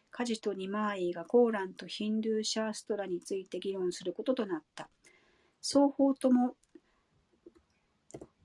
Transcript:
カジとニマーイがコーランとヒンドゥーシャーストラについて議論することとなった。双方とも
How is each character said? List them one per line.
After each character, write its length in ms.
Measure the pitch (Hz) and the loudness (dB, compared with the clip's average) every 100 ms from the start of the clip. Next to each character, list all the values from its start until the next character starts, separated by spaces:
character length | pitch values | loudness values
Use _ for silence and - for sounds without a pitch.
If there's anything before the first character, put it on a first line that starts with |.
| _ | _
カ 160 | - 240 | -6 -2
ジ 160 | 220 | -2
と 120 | 214 | -2
ニ 140 | 190 190 | -4 -4
マ 240 | 208 208 | -2 -2
ー 60 | 202 | -2
イ 160 | 175 | -4
が 120 | 175 170 | -4 2
コ 220 | 240 240 | 6 6
ー 40 | |
ラ 140 | 214 190 | 4 -4
ン 80 | |
と 140 | 180 180 | -8 -12
ヒ 220 | - 214 | -6 -2
ン 120 | 220 | 0
ド 80 | 220 | 0
ゥ 100 | 220 | 0
ー 40 | |
シ 160 | 214 220 | 0 -2
ャ 100 | 220 | -2
ー 40 | |
ス 120 | 214 - | -4 -6
ト 120 | 202 | -4
ラ 100 | 190 | -4
に 140 | 175 | -6
つ 140 | - 196 | -4 -6
い 100 | 190 | -6
て 140 | 180 | -6
議 140 | 196 | -6
論 180 | 190 180 | -2 -2
す 120 | 175 | -2
る 100 | 180 | -6
こ 100 | - | -4
と 120 | - 262 | -2 0
と 100 | 202 | -2
な 120 | 160 | -4
っ 60 | - - | -6 -14
た。 140 | - _ - _ _ _ _ _ | -16 _ -20 _ _ _ _ _
双 280 | - 277 285 | 2 4 6
方 240 | - 277 | 6 2
と 180 | 269 262 | 4 4
も 240 | 247 247 - _ - _ _ _ _ _ _ - - _ _ _ _ - - - _ | 4 2 -2 _ -20 _ _ _ _ _ _ -20 -20 _ _ _ _ -20 -18 -18 _